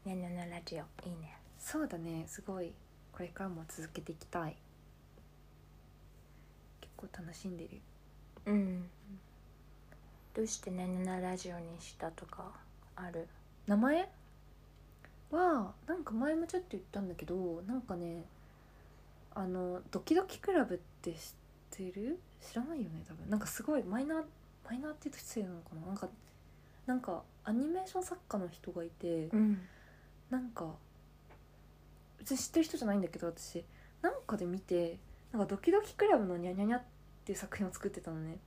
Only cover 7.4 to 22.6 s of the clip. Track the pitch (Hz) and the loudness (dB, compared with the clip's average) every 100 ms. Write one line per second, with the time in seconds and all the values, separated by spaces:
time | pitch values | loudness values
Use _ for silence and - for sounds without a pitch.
7.4 | 190 175 - - - - - - - - | -6 -6 -8 -12 -16 -20 -20 -20 -20 -8
8.4 | 208 208 190 180 175 - 208 196 - - | 4 4 4 0 -6 -12 -16 -16 -16 -20
9.4 | - - - - - - - - - - | -20 -20 -20 -20 -20 -20 -20 -20 -6 -2
10.4 | 220 - - 180 180 180 185 185 180 180 | 0 -2 -4 -2 0 0 0 0 -2 -2
11.4 | 180 175 170 170 - - 160 165 170 - | -6 -8 -8 -12 -14 -8 -8 -6 -14 -12
12.4 | 202 - - - - - 180 170 165 - | -12 -14 -20 -20 -18 -10 -8 -6 -8 -14
13.4 | - - - 202 254 320 381 - - - | -20 -10 4 6 8 6 2 -6 -20 -20
14.4 | - - - - - - - - - 311 | -20 -20 -20 -20 -20 -20 -20 -20 -2 4
15.4 | 359 285 190 - - 349 - 220 277 320 | 6 6 0 -6 -4 -2 0 0 2 2
16.4 | 330 370 359 196 - 202 190 170 165 180 | 2 -2 -2 -8 -6 -4 -4 -4 -2 0
17.4 | 180 165 190 254 247 175 175 170 156 - | 0 -2 -2 -4 -2 -4 -4 -6 -10 -18
18.4 | - - - - - - - - - 208 | -20 -20 -20 -20 -20 -20 -20 -20 -10 -4
19.4 | 190 185 180 180 - 185 - 330 381 - | -2 0 -2 -4 -4 -6 4 4 4 -4
20.4 | - 359 214 180 - - 175 160 - - | 4 4 4 0 -6 -8 -8 -8 -12 -16
21.4 | - - - - 185 196 226 359 - - | -20 -20 -18 -8 -8 -4 -4 -4 -8 -18
22.4 | - 226 | -6 -4